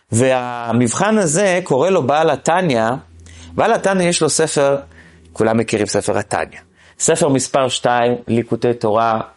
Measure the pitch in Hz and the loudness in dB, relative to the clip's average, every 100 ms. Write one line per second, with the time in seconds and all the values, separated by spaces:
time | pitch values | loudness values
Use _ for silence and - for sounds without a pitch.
0 | _ 110 131 127 123 120 117 113 123 - | _ 0 2 0 -2 -6 -2 0 0 0
1 | 196 220 175 160 202 165 - 131 170 185 | 0 0 0 0 0 0 0 0 2 2
2 | 120 147 165 131 - 170 180 120 110 139 | 2 2 2 0 0 0 0 0 0 -2
3 | - - - - - - 180 220 196 190 | -10 -20 -20 -20 -8 -2 0 0 0 0
4 | 175 170 156 - 160 - 139 139 - - | 0 0 0 0 0 2 2 0 -4 -20
5 | - - - - 110 117 113 107 104 104 | -20 -20 -12 -2 0 0 0 0 0 -2
6 | 101 101 - 92 80 - - _ - - | -2 -4 -2 -4 -6 -10 -20 _ -20 -4
7 | - 160 160 135 - 143 131 - 123 120 | 0 2 2 0 0 0 0 0 0 2
8 | 120 120 - 113 113 117 123 120 110 107 | 2 0 -2 -2 -2 -2 -2 0 0 0
9 | 117 113 - | 0 -2 -6